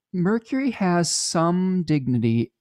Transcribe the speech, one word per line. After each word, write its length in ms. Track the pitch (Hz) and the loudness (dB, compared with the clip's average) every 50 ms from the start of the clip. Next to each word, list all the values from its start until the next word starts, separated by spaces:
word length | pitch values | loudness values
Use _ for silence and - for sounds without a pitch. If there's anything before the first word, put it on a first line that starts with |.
| _ _ - | _ _ -4
Mercury 560 | 185 170 190 220 233 233 - 277 262 277 269 | -2 0 0 0 -2 -4 -4 -4 -2 -2 -2
has 380 | 220 - 196 180 175 175 170 - | -2 0 0 0 2 2 0 0
some 760 | - - - - - 170 165 170 175 180 185 185 185 185 170 | -2 -4 -4 -2 0 0 0 2 2 0 0 0 0 -2 0
dignity 680 | 151 156 147 131 131 123 120 110 117 113 117 113 - _ _ | 0 0 0 0 0 0 2 2 2 2 2 0 -2 _ _